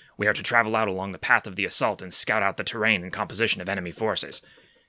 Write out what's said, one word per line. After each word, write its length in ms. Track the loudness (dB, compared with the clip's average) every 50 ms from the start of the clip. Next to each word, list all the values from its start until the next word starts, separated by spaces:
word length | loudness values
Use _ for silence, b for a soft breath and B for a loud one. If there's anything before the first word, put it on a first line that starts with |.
| b b b
We 100 | b 2
are 60 | 2 2
to 100 | 2 0
travel 320 | 2 2 2 4 4 2
out 140 | 0 0 0
along 240 | 0 -2 -4 -6 -6
the 40 |
path 300 | -2 2 4 4 4 2
of 80 | 0 -6
the 80 | -4 -2
assault 380 | -2 0 0 0 0 0 -2
and 120 | -4 -2 -2
scout 300 | 0 2 2 2 2 2
out 140 | 2 0
the 80 | -2 -4
terrain 380 | -4 -2 0 2 2 2 2 -2
and 100 | -4 -4
composition 480 | -4 -4 -2 -2 0 0 0 0 -2
of 80 | -2 -4
enemy 220 | -4 -4 -4 -6
forces. 500 | -4 -2 -2 0 0 -2 -4 -6 -6 -10 -10 b b b b b b b b